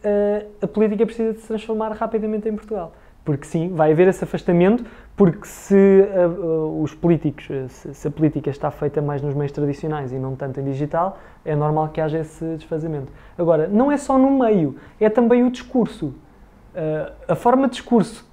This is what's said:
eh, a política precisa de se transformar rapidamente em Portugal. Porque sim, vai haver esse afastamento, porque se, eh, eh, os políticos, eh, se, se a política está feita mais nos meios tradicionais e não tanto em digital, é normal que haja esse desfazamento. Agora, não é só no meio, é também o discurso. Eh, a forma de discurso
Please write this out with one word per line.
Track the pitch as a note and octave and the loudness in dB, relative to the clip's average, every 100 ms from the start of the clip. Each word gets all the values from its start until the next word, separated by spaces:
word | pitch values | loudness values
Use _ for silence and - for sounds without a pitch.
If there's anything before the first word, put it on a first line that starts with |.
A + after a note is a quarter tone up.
eh, | G#3 G3+ G#3 G#3 G#3 - | -2 0 0 -2 -6 -8
a | G3+ | -4
política | G#3 G#3+ G#3 | 0 0 2
precisa | A3+ A3+ A3+ | -2 -2 -4
de | A3 | -4
se | - | -8
transformar | G#3+ - A3 A3 | -8 -6 -6 -4
rapidamente | G#3+ A3+ A3 G#3+ G#3+ A3 | -6 -4 -4 -4 -4 -4
em | |
Portugal. | G#3 - G#3 E3 - - _ | -6 -8 -10 -10 -14 -20 _
Porque | - C#3 - | -4 -4 -4
sim, | E3+ F3 | -4 -2
vai | E3 D#3 | 2 4
haver | D#3 F#3 | 6 4
esse | F#3 | 2
afastamento, | E3 E3+ - F3 F#3 A#3+ A#3+ - - | -2 -4 2 4 4 2 -2 -18 -6
porque | - F#3+ - - | 2 4 2 -8
se, | - - G3 | -12 2 6
eh, | G3 G3 G3+ | 8 6 4
eh, | F#3+ F3 F3+ E3+ D#3+ D#3 D#3 | 2 0 0 -2 -2 -2 -2
os | D3+ | -4
políticos, | - E3+ D#3+ D3 - - | 0 2 2 0 -6 -8
eh, | C#3 C3 | -8 -10
se, | - - | -12 -18
se | C#3 D3+ | -8 -8
a | |
política | D3 D#3 D3 C#3 | 0 0 0 -6
está | C#3 D3 | -6 -6
feita | - D3 D3+ | -4 -4 -4
mais | C#3+ C#3+ | -4 -4
nos | C#3+ | -4
meios | C#3 C#3+ | -4 -4
tradicionais | D3 C#3+ C#3+ D#3+ D3+ C3 | -4 -4 -4 -6 -6 -6
e | C3 | -8
não | C3 | -8
tanto | C3 C#3 C3 | -8 -8 -6
em | |
digital, | C#3 C3+ D3 E3 F#3 F#3+ - - | -6 -4 -4 -2 -4 -6 -18 -14
é | - | -4
normal | D3 D3+ D#3 D#3 | -2 0 0 -2
que | D#3+ | -4
haja | D#3 D#3+ | -4 -4
esse | D3+ - E3 D#3+ | -6 -8 -8 -8
desfazamento. | - D#3+ E3 D3 B2+ - - - | -8 -6 -6 -8 -10 -16 -14 -2
Agora, | E3+ D#3+ E3 | 2 2 2
não | G#3 C#4 | 2 2
é | C#4+ | 0
só | C#4 C4+ | 2 4
no | C4+ | 4
meio, | C4+ A3+ G3+ D3 - - - | 4 4 2 0 -4 -14 0
é | G#3+ | 0
também | G#3+ A#3 B3 | 4 4 4
o | B3 | 2
discurso. | B3 - B3+ G#3 - D3 B2 - - - - - | -2 -4 -2 -2 -4 -10 -10 -20 -20 -20 -20 -16
Eh, | F3+ D#3 D#3 D#3 - - | -8 -4 -4 -8 -10 -6
a | |
forma | E3 A#3+ B3+ C4+ | -2 0 2 0
de | |
discurso | - - A#3 - - - | -4 0 0 0 -6 -20